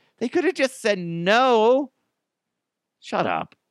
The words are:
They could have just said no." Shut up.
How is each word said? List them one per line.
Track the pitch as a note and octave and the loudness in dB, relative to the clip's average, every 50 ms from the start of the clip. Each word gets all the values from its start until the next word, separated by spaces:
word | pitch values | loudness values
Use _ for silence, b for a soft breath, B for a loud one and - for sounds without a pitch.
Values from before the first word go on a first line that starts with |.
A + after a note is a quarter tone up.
| _ _ _ - | _ _ _ -8
They | A#3 B3+ | -6 -4
could | - F4+ D4 | -2 0 -2
have | F4 D#4 | -2 -2
just | - C4+ B3+ - - | -2 -4 -4 -4 -4
said | - G#3+ G#3 F#3 | -2 -2 -2 -2
no." | F3 E3+ E3 E3+ E3+ F#3 G#3+ A#3+ C4 C4 A#3+ A3 G#3+ A#3 B3+ C4+ D4 A#3 _ _ _ _ _ _ _ _ _ _ _ _ _ _ _ _ _ _ _ _ _ _ | -4 -8 -6 -4 0 2 2 4 4 4 4 4 4 4 4 2 0 -4 _ _ _ _ _ _ _ _ _ _ _ _ _ _ _ _ _ _ _ _ _ _
Shut | - - A3+ F#3 F3 | -12 -6 -4 -4 -2
up. | - - D#3+ - - _ _ _ _ | -2 -2 -4 -6 -10 _ _ _ _